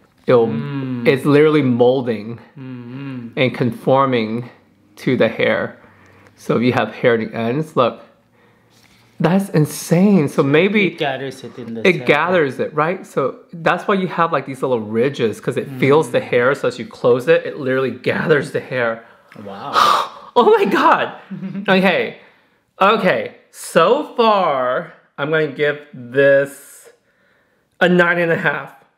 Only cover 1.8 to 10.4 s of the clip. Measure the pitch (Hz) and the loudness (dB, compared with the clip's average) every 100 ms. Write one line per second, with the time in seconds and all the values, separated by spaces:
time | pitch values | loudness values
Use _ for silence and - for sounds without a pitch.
1.8 | 123 135 120 107 107 113 - 139 131 123 | 4 2 0 -6 -8 -16 -18 -20 -18 -16
2.8 | 120 131 139 127 117 156 127 - 123 - | -16 -14 -12 -12 -8 -2 0 0 -4 -2
3.8 | - 135 135 123 110 117 120 - _ _ | 2 2 4 0 -2 -6 -8 -16 _ _
4.8 | _ - - 120 113 - 113 98 110 - | _ -8 -2 2 0 0 -2 -2 -4 -10
5.8 | - _ _ _ - _ - 127 123 117 | -20 _ _ _ -20 _ -4 0 2 0
6.8 | 110 - 127 113 104 117 113 139 156 147 | -2 0 0 0 -2 -6 -4 -4 -4 0
7.8 | 117 - - _ _ _ _ _ _ _ | -2 -2 -18 _ _ _ _ _ _ _
8.8 | _ _ _ - 165 190 196 165 147 - | _ _ _ -2 0 0 0 0 -2 -2
9.8 | - 170 202 190 139 - | 0 2 4 4 2 0